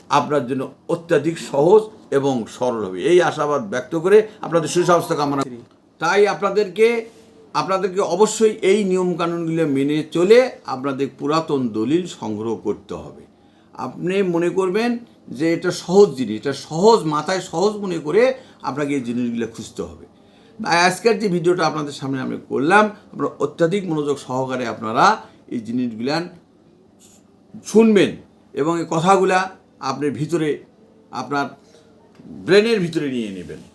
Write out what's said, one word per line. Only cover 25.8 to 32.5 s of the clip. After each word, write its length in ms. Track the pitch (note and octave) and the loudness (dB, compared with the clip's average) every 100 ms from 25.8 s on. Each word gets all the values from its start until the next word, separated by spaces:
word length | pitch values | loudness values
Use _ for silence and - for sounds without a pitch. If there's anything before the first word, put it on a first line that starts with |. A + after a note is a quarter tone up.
| B2 A2 B2 D#3+ F3 - _ _ _ _ _ _ - _ _ _ _ A2 - | -4 -6 -4 -4 -6 -14 _ _ _ _ _ _ -20 _ _ _ _ -18 2
শুনবেন 400 | G#3 A3+ G3+ B2+ - - _ _ - | 6 6 6 4 0 -16 _ _ -4
এবং 120 | D3+ E3+ | -2 -2
এই 60 | D#3 E3 | -2 0
কথাগুলা 440 | F3 F#3+ F#3 F#3 F#3+ - _ _ C3+ | 4 4 4 2 -2 -8 _ _ -8
আপনি 180 | C3+ C#3+ A#2 | -4 -4 -4
ভিতরে, 300 | D3 E3 D#3 B2+ - _ _ _ _ A#2+ | -2 -2 -2 -4 -10 _ _ _ _ -12
আপনার 240 | C3 C#3+ B2+ - _ _ _ _ _ - - E2 | -6 -4 -4 -10 _ _ _ _ _ -20 -20 -10
ব্রেনের 340 | G2 | 4